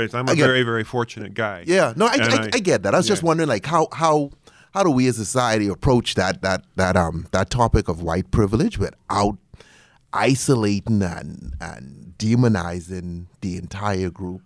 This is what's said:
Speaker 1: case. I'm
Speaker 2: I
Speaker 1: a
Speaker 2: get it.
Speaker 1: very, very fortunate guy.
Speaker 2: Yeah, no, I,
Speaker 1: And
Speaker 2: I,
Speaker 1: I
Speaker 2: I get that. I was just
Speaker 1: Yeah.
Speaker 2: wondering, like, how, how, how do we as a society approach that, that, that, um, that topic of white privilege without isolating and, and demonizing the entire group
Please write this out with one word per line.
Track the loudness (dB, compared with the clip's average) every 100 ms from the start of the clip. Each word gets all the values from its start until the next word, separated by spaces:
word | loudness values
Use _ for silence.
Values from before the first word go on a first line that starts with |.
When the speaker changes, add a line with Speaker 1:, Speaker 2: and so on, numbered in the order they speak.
| -4
Speaker 1:
case. |
I'm | -4 -2
Speaker 2:
I |
Speaker 1:
a |
Speaker 2:
get | 2
it. | 2
Speaker 1:
very, | 2
very | 0 -2
fortunate | -4 -4 -6 -8 -12
guy. | -6 -6 -6 0
Speaker 2:
Yeah, | 2 2 2
no, | 0
I, |
Speaker 1:
And | 2
Speaker 2:
I, | 2 2 0
Speaker 1:
I |
Speaker 2:
I | -2
get | 0 0
that. | 2
I | 2
was | 2
just | 0
Speaker 1:
Yeah. | 2
Speaker 2:
wondering, | 2 2
like, | 0 0
how, | 0 0
how, | 0 0 2 0 -8 -20 -20 _
how | 0
do | 2
we | 4 2
as | 0
a |
society | -2 0 0 2 0
approach | 0 2 2 2 0
that, | 0 0
that, | -2 -2 -4
that, | -2 2 2
um, | 2 -2 -4
that | -2 -2
topic | 0 2 2 0
of | -4
white | -2 -2 0
privilege | 0 2 2 0 -2
without | -6 -8 _ 0 0 -2 _ -20 -20 _ _ _ _
isolating | 0 2 2 2 2 4 0 0 0
and, | 0 -4 -10 -12 -12 -10
and | -12 -12 -16 -18 -20 -4
demonizing | 2 4 4 4 0 -6 -8 -10 -8 -10 -12 _
the | -8 -8
entire | -8 -6 -4 -2 -2
group | -4 -10 -10